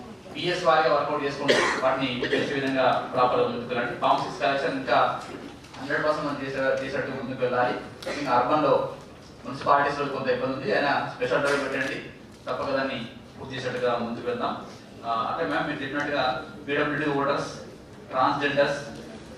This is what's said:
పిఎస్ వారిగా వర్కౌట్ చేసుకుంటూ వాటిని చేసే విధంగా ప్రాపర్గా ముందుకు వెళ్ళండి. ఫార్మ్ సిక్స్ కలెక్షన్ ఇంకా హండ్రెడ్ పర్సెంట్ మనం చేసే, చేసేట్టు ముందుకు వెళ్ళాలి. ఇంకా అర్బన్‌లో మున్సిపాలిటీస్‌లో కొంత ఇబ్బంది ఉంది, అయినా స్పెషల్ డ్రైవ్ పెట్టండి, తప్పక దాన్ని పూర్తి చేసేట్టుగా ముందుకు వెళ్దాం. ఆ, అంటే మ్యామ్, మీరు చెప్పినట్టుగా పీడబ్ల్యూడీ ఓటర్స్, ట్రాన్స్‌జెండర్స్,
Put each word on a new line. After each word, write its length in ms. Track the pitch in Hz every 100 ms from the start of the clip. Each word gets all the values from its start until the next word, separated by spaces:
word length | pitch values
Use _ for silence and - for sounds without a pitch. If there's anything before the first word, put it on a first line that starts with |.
| - - - 151
పిఎస్ 280 | 175 -
వారిగా 300 | 165 160 156
వర్కౌట్ 300 | 147 113 143
చేసుకుంటూ 300 | 143 139 139 175 - -
వాటిని 420 | 131 131 131 123
చేసే 300 | 143 139 143
విధంగా 560 | 139 135 131 127 117 -
ప్రాపర్గా 340 | 120 123 123 120
ముందుకు 260 | 120 117
వెళ్ళండి. 260 | 120 120 120
ఫార్మ్ 220 | 131 -
సిక్స్ 180 | - -
కలెక్షన్ 380 | 143 139 - 135
ఇంకా 440 | 127 120 110 - - - - - - -
హండ్రెడ్ 260 | 139 151
పర్సెంట్ 220 | 151 151 147
మనం 160 | 135
చేసే, 440 | 135 135 135 - 135
చేసేట్టు 240 | 135 139
ముందుకు 300 | 123 127 123
వెళ్ళాలి. 400 | 123 123 123 - - - - 147
ఇంకా 140 | 135
అర్బన్‌లో 640 | 131 139 151 143 135 - - - - - - 127
మున్సిపాలిటీస్‌లో 600 | 139 139 139 139 143 139
కొంత 220 | 135 127
ఇబ్బంది 260 | 123 127 131
ఉంది, 160 | -
అయినా 400 | - 143 127 123 -
స్పెషల్ 240 | 123 139
డ్రైవ్ 220 | 139 139
పెట్టండి, 320 | 131 139 135 117 117 - - - 127
తప్పక 300 | 123 139 135
దాన్ని 320 | 135 120 113 - - -
పూర్తి 160 | 131 127
చేసేట్టుగా 420 | 123 123 123 117
ముందుకు 280 | 113 120 123
వెళ్దాం. 400 | 120 131 - - - - - 117
ఆ, 260 | 117 156
అంటే 180 | 160 147
మ్యామ్, 160 | 156 -
మీరు 140 | -
చెప్పినట్టుగా 640 | 139 147 147 143 131 127 - - 143
పీడబ్ల్యూడీ 520 | 143 147 147 147 139
ఓటర్స్, 380 | 139 - - - - - - - -
ట్రాన్స్‌జెండర్స్, 800 | - 131 - 143 139 147 - - - - - -